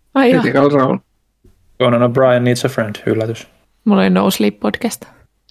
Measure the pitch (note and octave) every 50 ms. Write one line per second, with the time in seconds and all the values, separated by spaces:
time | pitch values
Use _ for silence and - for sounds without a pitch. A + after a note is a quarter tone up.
0 | _ _ - C4+ C4+ A#3+ C4+ B3+ A3+ - C#3 C3+ C#3 C#3+ D3 C#3 C3 C3+ - -
1 | _ _ _ _ _ _ _ _ _ _ _ _ _ _ _ - B2+ C#3+ A#2+ A#2+
2 | B2 A#2+ A#2 C3+ C3 B2+ B2 B2 B2 B2 A#2 B2 - C3 - B2+ A2+ G#2+ G2+ -
3 | - A2 A2 A2 A2 A2+ A2+ - - - _ _ _ _ _ _ - G#3+ G3+ G3
4 | F#3+ F#3+ F3+ F#3 G3+ G3 F#3+ - G#3+ G#3 - - - G#3+ F#3+ - - A3+ - -
5 | - - _ _ _ _ _ _ _ _